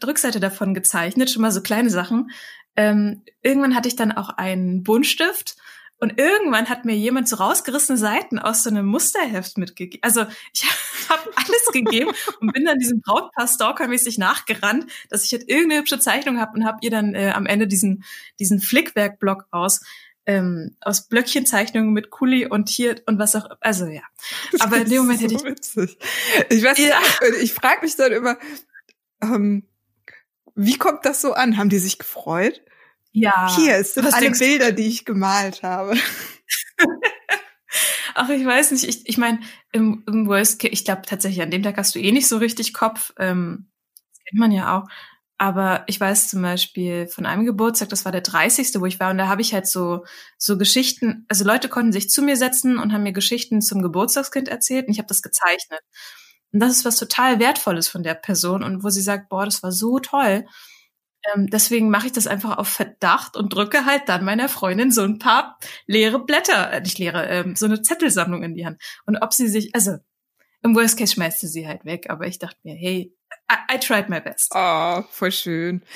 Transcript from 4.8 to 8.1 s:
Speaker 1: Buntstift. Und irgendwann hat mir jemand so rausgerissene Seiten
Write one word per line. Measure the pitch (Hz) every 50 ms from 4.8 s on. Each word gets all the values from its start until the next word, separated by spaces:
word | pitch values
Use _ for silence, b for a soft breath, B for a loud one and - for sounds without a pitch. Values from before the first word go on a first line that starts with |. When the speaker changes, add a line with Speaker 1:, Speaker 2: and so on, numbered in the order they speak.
| 180
Speaker 1:
Buntstift. | 208 220 240 294 - - - 320 359 415 - - - - B B B B B B B B _
Und | 240 220 - -
irgendwann | 277 330 392 427 403 302 233 220 233 233
hat | 254 - -
mir | 226 220
jemand | 208 208 240 254 269 247
so | - 226
rausgerissene | 196 190 214 359 - - 269 247 294 - - 262
Seiten | 226 214 208